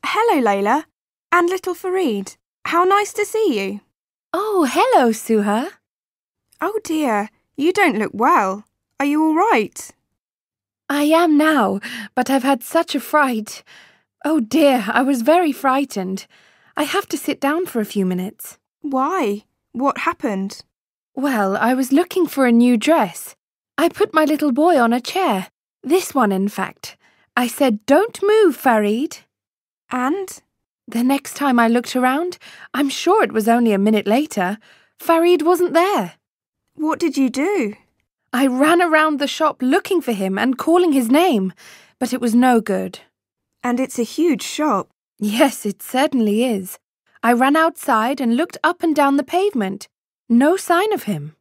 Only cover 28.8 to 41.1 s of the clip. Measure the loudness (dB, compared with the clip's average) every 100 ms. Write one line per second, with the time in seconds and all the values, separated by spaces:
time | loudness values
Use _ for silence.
28.8 | 0 -2 -4 -10 _ _ _ _ _ _
29.8 | _ -6 -4 -4 -6 -14 _ _ _ _
30.8 | -8 -2 0 0 -4 -6 0 2 2 2
31.8 | 0 -2 0 0 -4 -8 -18 -20 -12 -4
32.8 | -4 -2 2 2 2 0 2 2 4 2
33.8 | 2 2 2 0 0 -4 -4 -4 _ _
34.8 | _ _ 0 2 4 2 2 2 2 2
35.8 | 2 0 -4 -10 _ _ _ _ _ _
36.8 | -4 -2 -2 0 0 0 -2 0 -4 -6
37.8 | _ _ _ _ _ -2 0 2 2 4
38.8 | 2 2 2 0 -4 -2 -2 -2 0 0
39.8 | 0 -4 -2 -4 -2 -2 -2 -2 2 2
40.8 | 4 2 2